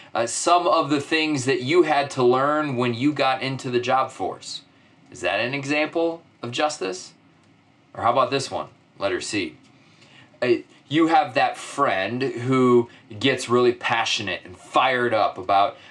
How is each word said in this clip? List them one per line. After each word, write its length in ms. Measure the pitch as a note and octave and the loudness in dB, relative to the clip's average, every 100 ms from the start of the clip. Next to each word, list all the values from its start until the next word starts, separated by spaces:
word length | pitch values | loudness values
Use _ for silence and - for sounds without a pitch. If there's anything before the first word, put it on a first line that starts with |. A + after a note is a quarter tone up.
| - | -8
uh, 100 | - | -4
some 440 | A#2 - F3 F3 F3 | -2 -2 2 4 4
of 200 | E3 C#3+ | 2 2
the 120 | C#3+ | -2
things 460 | C#3 D#3+ D#3 C#3+ B2 | 0 -2 0 -2 0
that 160 | B2 | -2
you 200 | B2+ F3+ | 2 4
had 280 | D#3 D3 C#3 | 4 2 0
to 120 | - | 2
learn 540 | B2 B2+ C#3+ D3+ D3+ B2 | 4 4 2 0 -2 -2
when 180 | B2 | -2
you 180 | A#2 C#3 | 0 -2
got 300 | C#3+ C3 - | 0 0 0
into 280 | C3 C3 C3 | -4 -6 -2
the 100 | A#2+ | -2
job 320 | A#2+ B2+ C3+ | 2 0 0
force?" 500 | - F2+ - - - - _ _ _ - | -6 -8 -8 -14 -16 -18 _ _ _ -20
Is 100 | - | -8
that 200 | F2 G2+ | -4 -2
an 120 | B2 | -2
example 720 | C#3+ C3+ D3+ D#3 E3+ E3 E3 - _ | -4 -2 -2 -2 -2 -2 -4 -14 _
of 100 | A#2+ | -8
justice? 600 | B2 D3+ - F#3+ F#3 - - _ _ _ _ _ _ _ | -2 -2 -2 -8 -8 -12 -20 _ _ _ _ _ _ _
Or 120 | - | -4
how 80 | A2 | 0
about 180 | C3+ B2+ | 2 0
this 220 | C3+ - | -2 -4
one, 160 | F2 D2 _ _ - | -8 -10 _ _ -6
letter 200 | G2 F2 | -4 -4
C? 360 | - G#2 E2 D2 _ _ _ _ - - - - | -4 -6 -6 -10 _ _ _ _ -20 -20 -18 -4
Uh, 180 | B2 - - _ - | 0 0 -2 _ -2
you 180 | D3 E3 | 2 4
have 260 | E3 C#3+ | 4 4
that 240 | B2+ B2+ - | 2 0 -2
friend 640 | - - C3+ F#2+ G2 B2 | -8 -2 0 0 -2 -2
who 680 | C3 A#2 B2 C3 B2+ A#2+ A#2+ - - G#2 | -4 -4 0 2 6 4 2 -6 -18 -4
gets 300 | C#3 B2 - | -2 -2 2
really 240 | B2 B2 | 4 4
passionate 720 | A#2+ - A#2 A2+ - G2+ F2 | 2 0 -2 -2 -4 -4 -8
and 140 | - F2+ | -10 -20
fired 560 | - C#3+ C3 B2+ A#2+ | -2 2 2 2 2
up 240 | A2 F#2+ - | 2 0 -2
about, 400 | F#2 G2 G2+ - - | 0 2 2 -2 -14